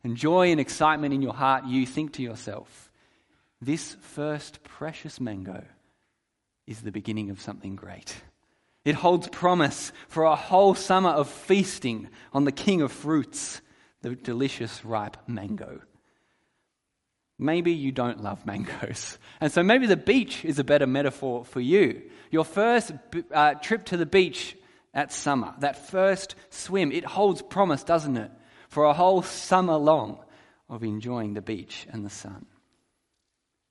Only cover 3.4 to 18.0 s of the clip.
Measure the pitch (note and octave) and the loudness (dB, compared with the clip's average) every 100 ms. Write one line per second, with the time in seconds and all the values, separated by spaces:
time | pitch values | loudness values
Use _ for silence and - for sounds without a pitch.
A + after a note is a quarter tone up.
3.4 | _ _ B2 D#3+ - - - - D3+ D3 | _ _ -6 -6 -6 -18 -16 -8 -6 -6
4.4 | - - - - D#3+ D#3+ D#3 - B2 G2 | -10 -20 -20 -12 -12 -12 -14 -10 -8 -8
5.4 | F#2+ F#2 - _ _ _ _ _ _ _ | -12 -14 -16 _ _ _ _ _ _ _
6.4 | _ _ - A2 A2 G#2 G2+ G#2+ G2+ F#2+ | _ _ -18 -14 -10 -8 -6 -6 -6 -10
7.4 | - G2+ F#2+ F#2+ F#2 F#2 - - - _ | -12 -12 -12 -14 -14 -18 -18 -18 -20 _
8.4 | _ _ _ _ D3 D#3 F3 F3 - - | _ _ _ _ -2 2 4 2 0 -2
9.4 | F3+ F3+ C#3 - - - - D#3+ D#3+ D3 | 2 4 2 -2 -12 -14 -6 2 2 2
10.4 | - F#3 G3 F#3 - F#3 F#3 D3+ C#3 - | 4 6 8 6 2 4 4 2 -2 -4
11.4 | - G3 F#3+ - B2+ A2+ G#2+ - - C#3 | 2 2 2 -4 -6 -6 -10 -18 -4 0
12.4 | C#3+ C#3 - F#3 C#3 - D3 D#3 - - | 2 0 2 2 0 -2 -2 0 -2 -8
13.4 | - - - _ _ _ B2 B2+ - A#2 | -10 -12 -20 _ _ _ -10 -8 -6 -2
14.4 | C3+ - A#2 - A2 A2 G#2 - - A2 | -2 -4 -10 -10 -6 -6 -6 -10 -10 -8
15.4 | G2+ G#2 - - - _ _ _ _ _ | -8 -8 -10 -16 -20 _ _ _ _ _
16.4 | _ _ _ _ _ _ _ _ _ - | _ _ _ _ _ _ _ _ _ -6
17.4 | C#3 E3+ F3 E3 C3+ B2+ | 0 2 2 0 -2 -2